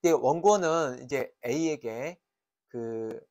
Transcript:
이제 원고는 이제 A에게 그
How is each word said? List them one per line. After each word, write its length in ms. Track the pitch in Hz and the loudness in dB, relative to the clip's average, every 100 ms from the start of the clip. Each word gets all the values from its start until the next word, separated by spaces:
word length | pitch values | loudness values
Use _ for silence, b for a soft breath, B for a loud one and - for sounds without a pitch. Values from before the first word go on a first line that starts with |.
이제 100 | 175 | 4
원고는 920 | 156 123 160 190 208 170 165 151 127 | 4 4 4 4 4 4 2 0 -6
이제 260 | 127 139 123 _ | -6 -4 -4 _
A에게 720 | 120 139 160 151 117 113 147 175 _ _ _ _ _ | -4 0 0 -2 -6 -8 -8 -12 _ _ _ _ _
그 520 | 123 117 113 110 113 _ | -10 -6 -6 -8 -10 _